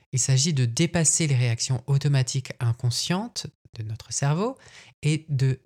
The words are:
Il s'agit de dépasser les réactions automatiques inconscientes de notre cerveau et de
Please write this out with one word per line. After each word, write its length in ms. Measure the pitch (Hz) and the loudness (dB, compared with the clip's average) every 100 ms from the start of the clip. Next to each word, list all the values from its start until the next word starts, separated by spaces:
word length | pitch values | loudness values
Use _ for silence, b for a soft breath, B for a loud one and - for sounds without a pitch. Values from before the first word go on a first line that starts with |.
| b | b
Il 80 | 131 | -2
s'agit 340 | - 131 165 | 2 2 2
de 120 | 143 | 2
dépasser 640 | 120 117 170 175 156 - 160 | 0 0 0 2 2 2 2
les 80 | 127 | 2
réactions 480 | 120 113 - 127 - | 2 0 -2 -2 0
automatiques 680 | 139 147 139 127 135 - - | 0 2 2 0 -4 -6 -4
inconscientes 880 | 117 113 120 - - 180 233 - - - _ | -2 0 -2 -2 -2 -2 -4 -8 -12 -14 _
de 100 | - | -12
notre 280 | 107 110 - | -10 -10 -8
cerveau 460 | - 139 156 226 269 B B B B | -2 0 0 -2 -6 B B B B
et 240 | 147 156 - | -2 -2 -2
de 320 | 135 131 131 | 0 0 -2